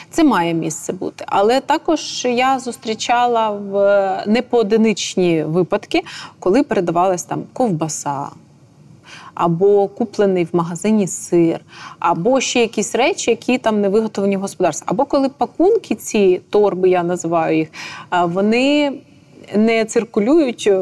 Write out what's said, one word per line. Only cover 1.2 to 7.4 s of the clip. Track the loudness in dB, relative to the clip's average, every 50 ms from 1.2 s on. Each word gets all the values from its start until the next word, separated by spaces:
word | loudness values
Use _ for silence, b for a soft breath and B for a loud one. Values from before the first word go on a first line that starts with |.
| -8 -4
Але | -2 0 2 2 2 0
також | 0 0 -2 -2 0 -2 -2 -2 -4 -6 -8 -6 -4
я | -2 0 0 0 0 0 -2
зустрічала | -4 -8 -12 -8 -8 -8 -6 -6 -2 0 0 2 2 2 2 0 0 -2
в, | -4 -6 -8 -4 0 2 2 4 4 2 2 0 -2 -4 -2 0
непоодиничні | 0 0 0 0 0 0 2 2 2 2 2 2 0 -2 -6 -6 -2 0 2 2 2 0 0
випадки, | 0 0 0 0 0 -2 -4 -4 -4 -4 -4 B B B B B B B -6
коли | -2 0 2 2 0
передавалась | 0 -2 -2 -2 -2 0 0 0 0 0 -2 -4
там | -8 -8 -8